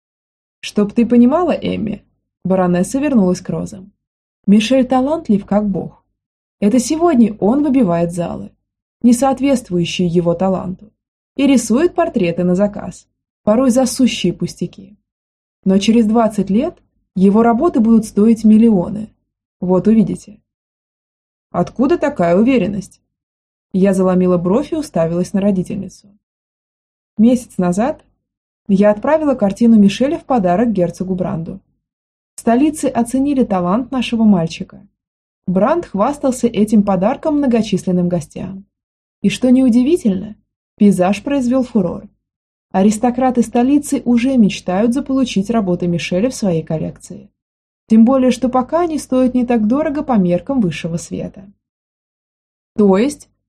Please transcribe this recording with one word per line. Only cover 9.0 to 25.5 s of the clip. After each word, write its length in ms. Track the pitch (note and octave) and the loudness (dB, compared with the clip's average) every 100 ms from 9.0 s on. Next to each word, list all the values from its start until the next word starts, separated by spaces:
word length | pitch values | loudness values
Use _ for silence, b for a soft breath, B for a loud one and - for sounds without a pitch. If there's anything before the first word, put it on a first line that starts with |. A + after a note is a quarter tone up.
не 100 | A#3 | 0
соответствующие 920 | A#3+ C4+ B3+ C4+ B3+ - F3 E3+ - F3+ | 2 2 0 0 -2 -2 -4 -4 -2 -2
его 280 | F3 E3+ | 0 0
таланту, 580 | E3+ F#3+ F#3 F#3 F#3 - _ _ _ _ - | -2 -2 -4 -6 -12 -16 _ _ _ _ -2
и 100 | C#4 | 2
рисует 480 | C4 - A#3 F4 | 2 2 0 0
портреты 500 | - E4 A#3+ F3 E3+ | 0 -2 -2 -4 -2
на 100 | F3+ | 0
заказ, 540 | F3+ G3+ G#3 F#3 - _ _ _ _ | 0 0 -4 -14 -16 _ _ _ _
порой 280 | - A3+ C4 | -2 0 2
за 160 | A#3 B3+ | 2 0
сущие 460 | - A#3+ - F3 | 0 -2 0 -4
пустяки. 640 | E3+ E3+ - F3 - - - _ _ _ _ _ _ | -4 -8 -8 -12 -12 -20 -20 _ _ _ _ _ _
Но 140 | F#3+ F#3+ | 0 0
через 260 | G3 A3+ | 2 2
двадцать 460 | G#3+ A3+ A3 G#3+ F#3 | 2 2 0 -2 -2
лет 280 | G3 D#4+ - _ _ _ | 0 -2 -8 _ _ _
его 280 | - F#3+ G#3 | 0 2 4
работы 380 | A#3 A#3 E4+ D#4+ | 2 2 0 0
будут 240 | A3 A3+ | 2 2
стоить 400 | A3 - A3 A3+ | 2 0 2 4
миллионы. 640 | A3 G#3+ A#3 G3+ E3+ - - _ _ _ _ - | 4 6 6 2 -2 -8 -12 _ _ _ _ -10
Вот 280 | F3+ F#3 G3 | -2 0 2
увидите». 520 | A3+ F3+ F3+ - - _ _ _ _ _ _ _ _ _ _ _ | 2 2 -2 -12 -20 _ _ _ _ _ _ _ _ _ _ _
«Откуда 460 | E3+ F3 - C4+ F4 | -6 -6 -2 -2 0
такая 400 | D4 - E3+ F3 | -2 -2 0 2
уверенность?» 640 | A3+ C4 F#3 G3+ - _ _ _ _ _ _ _ _ | 2 0 -2 -6 -10 _ _ _ _ _ _ _ _
Я 200 | F#3+ G3 | 0 0
заломила 460 | F#3+ F#3 F3+ F3+ F3+ | 2 2 2 2 0
бровь 340 | F3 A3 D4 | 0 -2 -2
и 40 | D#4+ | -6
уставилась 580 | - F3 E3 E3+ F3+ | -6 -4 -4 -2 -4
на 60 | G3 | -2
родительницу. 640 | G3+ | -2